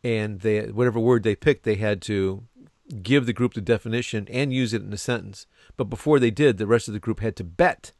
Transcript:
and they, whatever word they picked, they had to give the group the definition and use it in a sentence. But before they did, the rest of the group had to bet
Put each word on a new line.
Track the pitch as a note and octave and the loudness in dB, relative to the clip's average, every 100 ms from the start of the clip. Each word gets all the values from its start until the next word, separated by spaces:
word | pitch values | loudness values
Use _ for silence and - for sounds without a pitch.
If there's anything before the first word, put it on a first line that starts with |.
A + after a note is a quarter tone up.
and | B2 A2+ G#2+ G2+ | -2 -2 -2 -2
they, | A2 G#2+ A2 | 0 0 -2
whatever | G#2 B2 A2+ | 0 0 2
word | A2+ A#2+ | 4 4
they | G#2+ G2+ | 2 0
picked, | D#3 C#3 | 0 0
they | - G#2 | 0 -2
had | G#2+ G#2 | 0 -2
to | - G#2 G2 G2 A2+ _ - _ _ A2+ | -2 -2 -2 -4 -12 _ -20 _ _ -12
give | F#2 C#3 A#2+ | 2 2 2
the | |
group | A2+ B2 | -2 -2
the | - | -2
definition | G2 A2+ A2 A2+ A#2+ A2 G2 | -2 -2 0 -4 -2 -6 -4
and | B2 C#3+ | -4 -2
use | C3 B2 | 0 0
it | A2 | -2
in | G2 | -6
a | G#2 | -8
sentence. | - A#2+ G2 G2 - _ _ - | -4 -4 -6 -18 -20 _ _ -8
But | |
before | A2+ - D3 D3 | -6 -4 2 4
they | A#2+ | 4
did, | G#2 D3 G2+ | 4 2 2
the | G#2 | 2
rest | A2+ - | 2 0
of | |
the | G#2 | -8
group | - A2 | -6 -4
had | A2 - | -4 -6
to | |
bet | F2 - E3+ - - _ | -12 2 2 2 -12 _